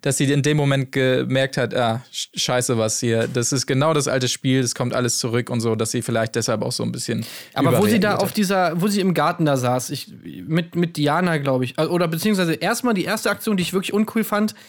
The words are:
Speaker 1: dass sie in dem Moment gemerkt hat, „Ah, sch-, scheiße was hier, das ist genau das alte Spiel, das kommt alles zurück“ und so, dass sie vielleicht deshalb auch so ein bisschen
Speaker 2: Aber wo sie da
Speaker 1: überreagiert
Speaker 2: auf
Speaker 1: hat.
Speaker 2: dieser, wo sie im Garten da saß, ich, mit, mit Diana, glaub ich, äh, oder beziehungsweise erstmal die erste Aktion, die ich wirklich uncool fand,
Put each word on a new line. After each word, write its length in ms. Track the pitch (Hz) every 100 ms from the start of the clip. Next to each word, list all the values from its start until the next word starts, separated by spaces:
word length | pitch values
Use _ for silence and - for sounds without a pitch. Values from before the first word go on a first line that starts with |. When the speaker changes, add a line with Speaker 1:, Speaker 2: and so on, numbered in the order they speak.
Speaker 1:
dass 160 | 143 135
sie 60 | 139
in 100 | 143
dem 160 | 147 151
Moment 340 | 139 135 131
gemerkt 680 | 135 131 127 127 131 131 143
hat, 180 | 117 123
„Ah, 260 | 117 117 -
sch-, 180 | - -
scheiße 460 | - - 123 123 113
was 200 | 110 -
hier, 280 | 120 113 123
das 240 | 123 117
ist 140 | 135 -
genau 260 | 131 156
das 140 | 151 131
alte 200 | 131 127
Spiel, 360 | - 135 131
das 100 | 120
kommt 220 | - 123 123
alles 240 | 120 -
zurück“ 320 | 120 120 117
und 80 | 120
so, 140 | 113 110
dass 160 | 110
sie 100 | 123
vielleicht 320 | 117 113 113 117
deshalb 200 | 117 110
auch 160 | 120
so 120 | -
ein 100 | 117
bisschen 320 | 123 - 113 117 - -
Speaker 2:
Aber 240 | - 156 123
wo 60 | 208
sie 140 | 226
da 120 | 208
Speaker 1:
überreagiert 100 | 185
Speaker 2:
auf 60 | 196
Speaker 1:
hat. 80 | 214
Speaker 2:
dieser, 440 | 190 196 170 170
wo 60 | 202
sie 140 | 202
im 120 | 185
Garten 300 | 160 156 170
da 140 | 156 135
saß, 320 | 123 127 -
ich, 240 | 139 - - 80 92 113
mit, 300 | 165 170 170
mit 180 | 170 156
Diana, 420 | 143 160 185 156
glaub 240 | 139 131
ich, 140 | 127 -
äh, 40 |
oder 260 | 156 175 170
beziehungsweise 460 | 165 214 190 170
erstmal 400 | 156 180 233 247
die 100 | 196
erste 260 | 170 220 220
Aktion, 280 | 202 220 190
die 60 |
ich 100 | 170
wirklich 180 | 190 -
uncool 320 | 208 214 226
fand, 320 | 214 208 214 -